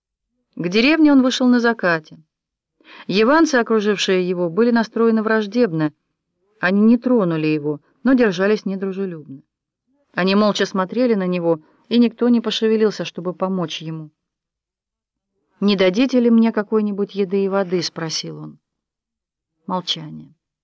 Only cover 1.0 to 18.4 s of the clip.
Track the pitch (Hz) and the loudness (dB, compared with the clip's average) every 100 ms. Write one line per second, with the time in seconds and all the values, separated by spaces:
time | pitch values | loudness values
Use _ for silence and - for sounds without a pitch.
1 | 302 277 254 - 254 247 233 233 185 160 | 6 6 4 2 2 2 2 0 -2 -2
2 | 156 165 _ _ _ _ _ _ _ - | -4 -20 _ _ _ _ _ _ _ -16
3 | - 185 220 311 311 254 226 226 202 196 | -4 0 4 4 4 2 0 0 0 -2
4 | - 185 180 180 175 165 240 233 214 214 | 0 0 -2 -2 -2 0 2 2 0 0
5 | 226 220 214 220 208 233 233 160 151 - | 2 2 0 -2 -2 0 0 0 -4 -4
6 | _ _ _ _ _ _ 175 196 220 233 | _ _ _ _ _ _ -2 2 4 4
7 | 247 247 180 160 156 151 143 147 _ _ | 2 0 0 -2 -2 -2 -4 -8 _ _
8 | 240 269 233 175 196 214 202 190 196 190 | 0 2 2 0 0 -2 -4 -6 -6 -6
9 | 196 165 143 135 _ _ _ _ _ _ | -8 -10 -16 -20 _ _ _ _ _ _
10 | _ - 185 196 214 196 190 196 185 196 | _ -4 0 2 2 0 -2 -2 -4 -2
11 | 247 208 185 180 170 160 - _ _ 233 | 0 0 -2 -2 -2 -2 -6 _ _ 2
12 | 233 226 240 240 226 214 220 220 214 190 | 2 2 0 2 0 -2 0 2 0 -2
13 | 170 - 175 165 190 190 165 - 160 160 | -8 -8 -10 -6 -4 -4 -6 -8 -12 -12
14 | 151 _ _ _ _ _ _ _ _ _ | -14 _ _ _ _ _ _ _ _ _
15 | _ _ _ _ _ _ 202 196 185 185 | _ _ _ _ _ _ -2 2 2 2
16 | 262 247 240 226 226 220 208 220 208 196 | 2 2 4 4 4 0 -2 -2 -2 -4
17 | 202 196 190 196 196 196 185 180 147 - | -6 -4 -2 -2 -2 -2 -2 -4 -4 -8
18 | 160 156 165 151 | -8 -8 -10 -14